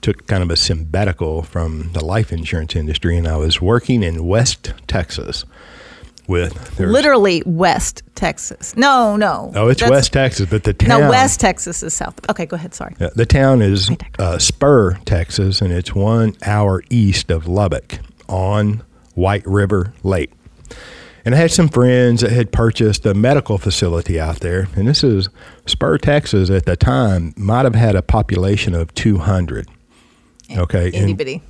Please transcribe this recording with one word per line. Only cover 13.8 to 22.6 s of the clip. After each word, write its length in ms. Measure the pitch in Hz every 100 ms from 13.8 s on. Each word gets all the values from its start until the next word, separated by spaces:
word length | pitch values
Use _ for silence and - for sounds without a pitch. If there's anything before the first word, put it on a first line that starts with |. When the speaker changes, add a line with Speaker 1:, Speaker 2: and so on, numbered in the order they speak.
| 98
Speaker 2:
I 60 | 117
digress. 240 | - -
Speaker 1:
uh, 180 | 95 85
Spur, 580 | - - 143 139 98 90 -
Texas, 560 | 90 82 - 95 95
and 100 | 95
it's 240 | 87 90 -
one 400 | 101 113 110 101 -
hour 380 | 104 104 95 -
east 420 | 120 104 92 -
of 160 | 82 80
Lubbock 520 | 92 101 - - - - _ _
on 560 | 95 92 104 104 110 - _ _ -
White 300 | 92 101 92
River 460 | 98 101 98 92 -
Lake. 280 | 95 92 73 _ - _ - - - - - -
And 100 | - 131
I 40 |
had 120 | 165
some 160 | 165 165
friends 520 | 127 123 123 123 117
that 100 | 113
had 200 | 117 113
purchased 520 | -